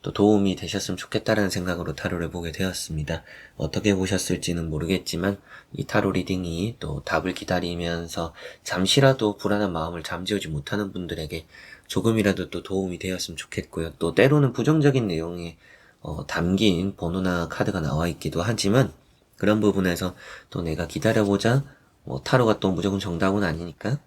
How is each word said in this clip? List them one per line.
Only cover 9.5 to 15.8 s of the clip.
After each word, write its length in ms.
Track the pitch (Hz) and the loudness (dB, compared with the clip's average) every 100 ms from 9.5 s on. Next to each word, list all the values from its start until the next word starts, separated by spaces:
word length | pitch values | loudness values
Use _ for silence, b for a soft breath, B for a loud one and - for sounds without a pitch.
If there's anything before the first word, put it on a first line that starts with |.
| 104 104 | 0 0
마음을 300 | 82 80 85 | -2 -4 -6
잠재우지 440 | 76 87 92 101 82 | -8 -8 -2 -4 -2
못하는 440 | 76 71 101 101 | -6 -4 -4 -4
분들에게 540 | 92 85 - 76 85 - B B B B | -6 -8 -6 -6 -8 -12 B B B B
조금이라도 600 | - 101 110 101 92 90 | 0 2 2 0 -2 -6
또 120 | 87 | -8
도움이 360 | - 95 95 87 | -4 -2 -2 -4
되었으면 360 | 95 92 - 80 | -6 -6 -6 -10
좋겠고요. 580 | - - - - 82 82 | -8 -8 -8 -6 -6 -2
또 160 | 85 | -2
때로는 380 | 85 123 147 139 | 4 6 6 4
부정적인 560 | 110 117 160 143 131 110 | 2 2 6 6 4 0
내용에, 480 | 82 82 87 85 80 b b | -2 -4 -6 -10 -12 b b